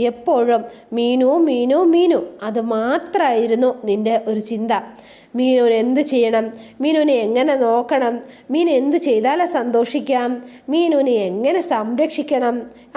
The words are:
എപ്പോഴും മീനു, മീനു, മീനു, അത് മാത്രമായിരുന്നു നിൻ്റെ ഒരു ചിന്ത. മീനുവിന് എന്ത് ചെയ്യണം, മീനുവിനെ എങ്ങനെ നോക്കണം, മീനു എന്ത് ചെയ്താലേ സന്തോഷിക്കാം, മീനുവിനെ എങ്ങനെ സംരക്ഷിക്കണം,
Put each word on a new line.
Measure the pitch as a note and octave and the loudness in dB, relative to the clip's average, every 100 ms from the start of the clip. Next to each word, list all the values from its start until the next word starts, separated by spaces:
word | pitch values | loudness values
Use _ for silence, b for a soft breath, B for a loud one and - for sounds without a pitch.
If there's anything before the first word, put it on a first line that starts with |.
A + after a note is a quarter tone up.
| A#3+ | -4
എപ്പോഴും | A#3+ F4 C4+ A#3+ A3+ A3+ B B A#3 | -2 0 2 2 0 -2 B B -2
മീനു, | A#3+ B3+ B3+ E4 D#4+ | 0 2 2 2 2
മീനു, | B3 B3 D4 F4 | 0 2 2 4
മീനു, | E4+ F4 C#4 - - G#3+ | 4 4 2 -2 -10 -6
അത് | A3+ A3+ | -4 -2
മാത്രമായിരുന്നു | A3 A#3 E4 F4+ G4 C#4+ A3+ A#3 A3+ B3+ B3 G#3+ | -2 0 -2 -2 -2 0 0 0 0 0 -2 -2
നിൻ്റെ | G#3 G#3+ A3+ A3 | -2 0 -2 -2
ഒരു | A3 G#3+ | -4 -4
ചിന്ത. | A3+ A3+ G#3 - - B B B A#3+ | -6 -2 -4 -4 -20 B B B -2
മീനുവിന് | B3+ B3+ A#3+ A3+ | 2 4 4 2
എന്ത് | B3 C4 D4 | 2 0 0
ചെയ്യണം, | C4 A3+ A3+ A3+ - B B | 0 2 0 -2 -10 B B
മീനുവിനെ | C#4+ D#4 D4+ B3 G#3+ | 0 2 2 2 0
എങ്ങനെ | B3 D4+ C4+ | 0 0 2
നോക്കണം, | A#3 A#3 A#3+ C#4 A#3+ A#3+ - B B | 2 0 0 0 0 -4 -10 B B
മീനു | D4+ E4+ C4 | 0 2 2
എന്ത് | C#4 E4+ D4 | 2 0 0
ചെയ്താലേ | A3 B3 D#4+ F4 D#4 | 0 2 0 0 -2
സന്തോഷിക്കാം, | A#3+ A#3 A#3 D4 A3 B3 A#3+ B3 B B - | 0 0 0 -4 -2 -2 -2 -6 B B -4
മീനുവിനെ | D#4+ E4+ D4 C4+ A3+ F#3+ | 0 2 2 2 0 0
എങ്ങനെ | F#3+ C4 F4+ - | -2 0 0 0
സംരക്ഷിക്കണം, | A#3 A3 A#3+ D#4 D4+ - C4 A#3+ A#3+ A3+ B B | -4 -2 -2 -2 -2 -2 0 0 -4 -8 B B